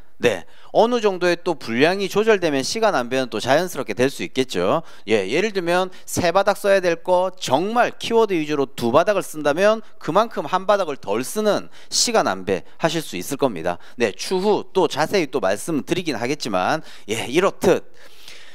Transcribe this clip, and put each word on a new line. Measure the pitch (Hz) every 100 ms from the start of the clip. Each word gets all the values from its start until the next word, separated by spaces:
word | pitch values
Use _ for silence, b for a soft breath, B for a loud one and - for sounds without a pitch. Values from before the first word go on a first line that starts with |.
| b -
네, | 120 92 - b b
어느 | 156 226 240
정도의 | 208 185 180 170
또 | 180 156
분량이 | - 117 156 196 190
조절되면 | 196 220 208 170 139
시간 | 127 226 220 151
안배는 | 120 131 123
또 | 110
자연스럽게 | 120 147 180 151 113
될 | 104 135
수 | -
있겠죠. | 92 131 131 92 92 151 B B 101
예, | 110 95
예를 | 147 214
들면 | 190 170 180 185 B -
세 | - 175
바닥 | 185 202 190
써야 | 202 196
될 | 180 165
거 | - 180 185 -
정말 | - 131 196 240 185
키워드 | - - 226 220
위주로 | 175 151 151 135
두 | - 117
바닥을 | 139 190 196
쓴다면 | - 156 147 151 202 220 b -
그만큼 | - 175 233 - 151
한 | 185 190
바닥을 | 202 165 135
덜 | 95 107
쓰는 | 131 214 214 151 - B B
시간 | - - 220 135
안배 | 95 92 92 - b
하실 | 165 160
수 | - 113
있을 | - 139
겁니다. | 135 87 85 87 B -
네, | 113
추후 | - - 185 208 170 -
또 | - 160
자세히 | 135 160 202 151
또 | 135
말씀드리긴 | 95 104 - 147 - 175 156 110
하겠지만, | 120 151 127 92 98 156 B B -
예, | 113 101
이렇듯 | 147 185 - 202 127 - B B B B B B